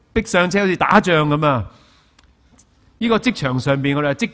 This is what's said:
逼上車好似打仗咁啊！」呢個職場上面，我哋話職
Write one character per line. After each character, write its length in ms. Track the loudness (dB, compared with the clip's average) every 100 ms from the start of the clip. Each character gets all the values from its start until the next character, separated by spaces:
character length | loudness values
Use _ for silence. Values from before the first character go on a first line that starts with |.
| _
逼 100 | -6 0
上 240 | 0 2
車 100 | 0
好 60 | 0
似 100 | 0
打 240 | 2 2
仗 280 | 4 2 2
咁 180 | 0 0
啊！」 240 | 0 -4 -14 _ _ _ _ _ _ _ _ _ _ _ -6
呢 100 | -2
個 100 | 0
職 160 | 0
場 260 | -2 -2 -2
上 180 | 0 0
面， 180 | 0 -2
我 60 |
哋 40 | -2
話 80 |
職 160 | -4 -6